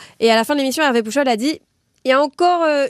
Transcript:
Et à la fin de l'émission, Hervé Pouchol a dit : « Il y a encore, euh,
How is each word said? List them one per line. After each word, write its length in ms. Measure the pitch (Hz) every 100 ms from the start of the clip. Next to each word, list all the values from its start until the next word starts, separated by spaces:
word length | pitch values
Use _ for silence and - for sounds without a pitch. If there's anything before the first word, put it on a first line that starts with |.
| - -
Et 100 | 226
à 40 | 226
la 100 | 220
fin 80 | 285
de 40 |
l'émission, 220 | 269 285
Hervé 200 | 294 233
Pouchol 240 | 220 247 262
a 80 | 220
dit : « 240 | 277 311 _ _ _ _ 262
Il 40 |
y 40 |
a 80 | 262
encore, 420 | 294 - 349 349 320
euh, 220 | 285 277